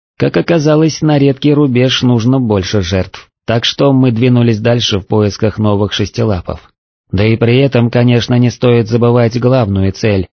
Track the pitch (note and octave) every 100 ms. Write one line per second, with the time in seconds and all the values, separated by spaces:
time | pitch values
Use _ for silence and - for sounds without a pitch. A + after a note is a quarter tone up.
0 | _ - C#3 E3+ E3 E3+ D3 D3+ D#3+ -
1 | D#3 D3 C#3 C3 D3 D3 D3 B2 B2+ C3
2 | B2+ A#2+ A2+ C3+ A#2+ G2+ F2+ G#2+ E2+ F#2+
3 | F2+ - - _ - A#2 - - C#3+ C3
4 | C3 A2 B2+ B2 A#2 G#2+ A#2 A#2+ - G2+
5 | G2 G#2+ G#2 - G#2+ G#2+ G#2+ G2+ G#2 -
6 | G2+ - A2+ F#2 - E2+ - _ _ _
7 | _ G2 G#2+ A2+ A#2 B2+ C#3 B2 A#2 B2
8 | A#2+ A#2+ A2+ B2 B2 - B2 A#2+ G#2 A#2
9 | A#2+ A#2+ A#2 A#2+ B2 C3 G#2 G2 F#2+ -
10 | G#2+ G2 F2+